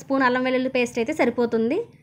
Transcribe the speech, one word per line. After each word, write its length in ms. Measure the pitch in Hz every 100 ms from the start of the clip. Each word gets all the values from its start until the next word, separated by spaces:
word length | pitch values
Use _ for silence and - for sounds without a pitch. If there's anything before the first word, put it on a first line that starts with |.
స్పూన్ 220 | - 269 254
అల్లం 160 | 254 254
వెల్లుల్లి 240 | 254 262 254
పేస్ట్ 220 | 240 240
అయితే 140 | 226 311
సరిపోతుంది. 600 | 254 233 233 226 226 330 466 -